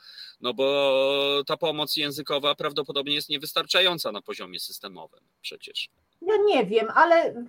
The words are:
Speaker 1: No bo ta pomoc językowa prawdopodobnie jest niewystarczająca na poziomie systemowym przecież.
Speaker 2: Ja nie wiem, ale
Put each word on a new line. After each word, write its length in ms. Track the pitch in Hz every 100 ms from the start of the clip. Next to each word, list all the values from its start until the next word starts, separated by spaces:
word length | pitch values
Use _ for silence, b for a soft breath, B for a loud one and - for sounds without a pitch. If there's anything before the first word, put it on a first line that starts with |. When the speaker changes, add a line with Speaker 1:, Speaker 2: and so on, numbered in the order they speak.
| B B B B
Speaker 1:
No 120 | 123
bo 920 | 117 135 143 139 131 135 139 143 143 143
ta 100 | 156
pomoc 400 | 165 151 147 -
językowa 580 | 147 139 143 143 143 147
prawdopodobnie 600 | 156 147 147 143 139 147
jest 140 | 151
niewystarczająca 800 | 147 156 - 160 185 185 170 120
na 100 | 104
poziomie 380 | - 101 90 87
systemowym 600 | - - 101 90 80 _ _ _
przecież. 480 | - - - - - _ _ -
Speaker 2:
Ja 120 | 339 427 415
nie 200 | 311 185
wiem, 220 | 226 220 -
ale 480 | 339 330 294 226